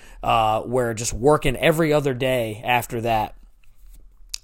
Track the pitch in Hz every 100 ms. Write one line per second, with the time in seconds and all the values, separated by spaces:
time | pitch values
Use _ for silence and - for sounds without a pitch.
0 | - - - 117 110 107 107 127 117 110
1 | 117 107 131 151 147 120 151 160 160 147
2 | 143 123 127 127 113 107 - 123 - 117
3 | 117 110 104 - - - - - - -
4 | - - - -